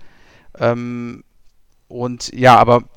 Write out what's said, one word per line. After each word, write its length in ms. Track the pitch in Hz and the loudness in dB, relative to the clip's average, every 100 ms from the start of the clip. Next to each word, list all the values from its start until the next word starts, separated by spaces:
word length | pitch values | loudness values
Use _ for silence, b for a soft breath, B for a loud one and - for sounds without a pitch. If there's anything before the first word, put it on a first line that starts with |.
| b b b b b - | b b b b b -6
Ähm, 640 | 120 120 120 120 120 123 _ _ _ _ _ _ _ | -4 -4 -8 -12 -12 -16 _ _ _ _ _ _ _
und 380 | 120 123 123 - | -10 -10 -10 -12
ja, 220 | 120 127 117 | 2 4 6
aber 240 | 117 120 - | 4 2 -2